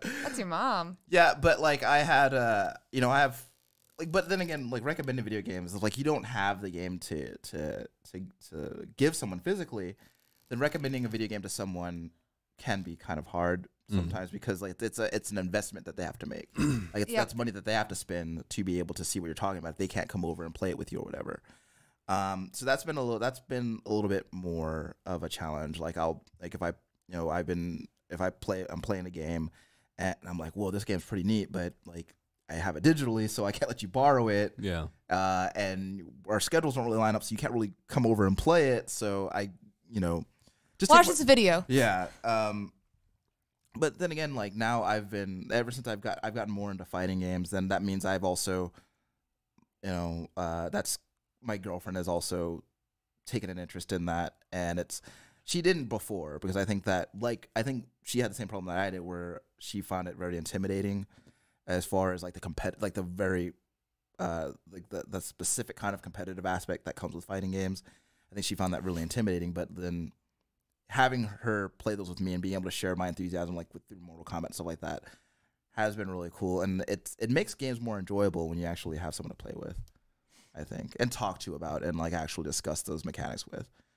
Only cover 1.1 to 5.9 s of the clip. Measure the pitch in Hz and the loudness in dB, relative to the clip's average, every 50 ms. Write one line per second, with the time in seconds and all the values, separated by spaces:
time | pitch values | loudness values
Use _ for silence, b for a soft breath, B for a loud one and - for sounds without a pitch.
1.1 | 175 175 170 160 - 143 139 165 156 - 151 156 147 135 - 117 143 147 147 170 | 8 8 8 8 8 6 6 6 6 6 6 4 4 4 4 6 6 6 6 6
2.1 | 156 135 139 135 135 131 120 117 110 101 98 90 - - _ _ - 131 123 123 | 6 8 8 8 6 4 4 4 4 4 2 0 -2 -8 _ _ 0 2 4 6
3.1 | 135 139 143 135 127 - - - _ _ _ _ _ _ _ _ _ - 160 165 | 6 6 6 4 2 -2 -14 -18 _ _ _ _ _ _ _ _ _ -8 -4 2
4.1 | 156 190 185 170 190 185 180 170 160 147 131 120 - 117 107 139 160 - 151 135 | 2 2 4 4 2 0 0 0 -2 -4 -4 -2 -2 -2 0 -2 -2 -2 -2 -2
5.1 | 127 127 110 104 107 107 98 - 95 90 90 87 95 101 95 107 | -2 -2 0 -2 -2 -2 -2 -4 -4 -4 -4 -4 -4 0 0 0